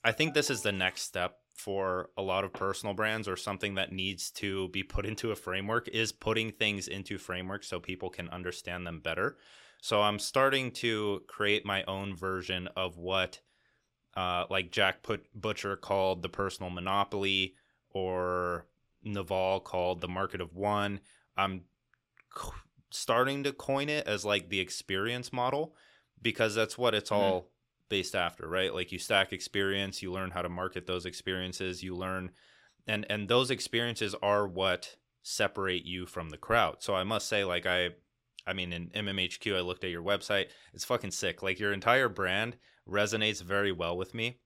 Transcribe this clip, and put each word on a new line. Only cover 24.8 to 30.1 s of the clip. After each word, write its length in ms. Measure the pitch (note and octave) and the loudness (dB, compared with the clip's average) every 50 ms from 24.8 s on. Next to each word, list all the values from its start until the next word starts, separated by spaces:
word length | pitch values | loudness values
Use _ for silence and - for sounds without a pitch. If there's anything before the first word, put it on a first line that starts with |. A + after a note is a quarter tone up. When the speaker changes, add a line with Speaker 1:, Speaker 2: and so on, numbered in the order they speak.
| - - F#2+ F#2+ G2+ A2+ A#2+ B2 A#2+ - | -4 -2 -2 0 0 -2 -2 -4 -6 -4
Speaker 1:
model, 440 | - B2 B2 B2+ C3 D3 D#3 D#3+ _ _ _ - _ _ _ _ _ - | -2 0 2 2 2 0 -2 -4 _ _ _ -20 _ _ _ _ _ -2
because 320 | - A2+ - - A2+ A2 G#2 | -2 -2 4 4 2 4 6
that's 240 | A2+ A2 A2 - - | 2 2 2 2 2
what 160 | B2 A#2+ G#2+ | 4 4 4
it's 180 | G#2 G2 - G#2+ | 4 2 2 4
Speaker 2:
Mm-hmm. 260 | G#2 G2+ G2 F#2+ F2+ | 4 6 6 4 2
Speaker 1:
all 120 | F2 - _ _ _ _ _ _ _ _ | -2 -6 _ _ _ _ _ _ _ _
based 280 | G#2 G2 F2+ - - | 0 0 0 0 0
after, 320 | G2 F2 E2+ - - D#2+ D#2+ | 0 0 0 -2 -6 -6 -2
right? 260 | E2+ F#2 F#2+ F2 - | 0 2 2 2 0
Like, 180 | F2+ F2+ - | -2 -4 -4
you 60 | F#2+ F2 | -4 -8
stack 340 | - - A2+ G2 F#2+ - | 0 4 4 4 4 4
experience, 680 | G2+ F#2 - - - G2+ G2 G2 G2 G2 G2 G2 F#2+ - | -2 -8 -8 -2 0 0 2 2 2 0 0 -2 -4 -6
you 100 | - F#2 | -6 -4